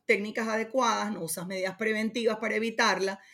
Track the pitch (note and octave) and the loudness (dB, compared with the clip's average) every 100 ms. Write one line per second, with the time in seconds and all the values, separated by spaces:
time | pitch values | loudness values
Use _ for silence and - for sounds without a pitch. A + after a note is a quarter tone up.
0 | - G#3 G#3+ G#3+ A3+ A3 A3 C4 A#3 G#3 | 0 2 2 -2 -2 -2 0 2 2 2
1 | G#3 G3 E3 - F3+ F#3+ F#3 F#3 A3 G#3+ | 0 -4 -4 -4 -4 -2 -4 -2 -2 0
2 | A3 A3+ A3+ A3 A3+ G#3+ A3+ A3 A3+ F#3 | 0 0 0 0 0 0 0 2 2 4
3 | F#3+ G3 - | 0 -4 -12